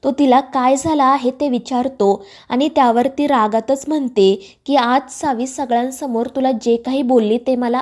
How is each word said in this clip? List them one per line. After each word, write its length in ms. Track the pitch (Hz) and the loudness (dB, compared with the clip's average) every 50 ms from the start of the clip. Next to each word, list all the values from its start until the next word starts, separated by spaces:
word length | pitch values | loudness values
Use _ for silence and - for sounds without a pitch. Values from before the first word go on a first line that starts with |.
| - | -4
तो 80 | 277 | -4
तिला 280 | 269 - 285 262 240 262 | 0 2 4 4 4 2
काय 360 | 277 262 - 269 247 254 269 | 2 0 -2 0 2 2 2
झालं 280 | 269 - 330 311 294 269 | 0 0 -2 0 2 2
आहे 280 | 262 269 277 247 247 | 2 2 2 0 -4
ते 180 | 254 - 294 285 | -2 -2 -2 -2
विचारतो 760 | 247 240 233 - 262 240 247 262 262 - 202 196 196 - - - - - _ - | -2 -4 -4 -4 -4 -2 -2 -4 -2 0 2 2 2 0 -4 -12 -20 -20 _ -6
आणि 200 | - 247 285 311 | -2 -2 -2 0
त्यावर 380 | - 294 262 240 226 233 247 | 2 2 4 4 4 2 0
ती 200 | 269 269 - 294 | 0 -2 -2 -2
रागातच 560 | 294 285 240 214 214 214 220 226 - 269 269 - | 0 2 2 0 0 0 -2 -2 -2 -4 -4 -2
म्हणते 720 | 294 311 311 269 240 247 214 196 190 196 190 - - - _ _ | -4 -4 -4 -2 0 2 4 4 4 2 0 -6 -14 -20 _ _
की, 100 | - 277 | 0 0
"आज 360 | 277 240 233 247 269 269 262 | 0 2 2 0 0 -2 -4
सावी 360 | - - - 302 254 220 247 | -10 -6 -4 -4 -2 -4 -6
सगळ्यांसमोर 800 | 254 - - 277 240 240 233 247 262 262 - 294 269 233 226 226 | -6 -6 -8 -4 -2 -2 -2 -2 -4 -6 -8 -8 -4 -4 -4 -4
तुला 240 | 220 - 269 262 262 | -4 -4 -2 -2 -2
जे 240 | 254 220 - 233 233 | -2 -2 0 0 0
काही 260 | 233 233 247 262 269 | 0 -2 -4 -4 -2
बोलली 360 | 277 240 262 240 220 208 220 | -2 2 2 2 2 2 -2
ते 180 | 240 240 262 262 | -2 -2 -4 -4
मला 260 | 240 247 233 240 247 | -2 -2 -4 -4 -4